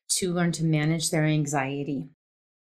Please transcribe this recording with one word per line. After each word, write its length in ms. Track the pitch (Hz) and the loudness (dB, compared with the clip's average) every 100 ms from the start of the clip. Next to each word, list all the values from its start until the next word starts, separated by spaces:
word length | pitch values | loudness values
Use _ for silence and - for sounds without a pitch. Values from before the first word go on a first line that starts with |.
| - - | -6 -2
to 160 | 185 | 0
learn 200 | 175 170 | 0 0
to 120 | 160 | 0
manage 460 | 165 156 151 165 160 | 2 2 2 0 0
their 140 | 160 | 2
anxiety, 840 | 156 151 143 147 131 143 143 135 - _ _ _ _ _ _ | 2 2 0 0 -2 -4 -4 -6 -8 _ _ _ _ _ _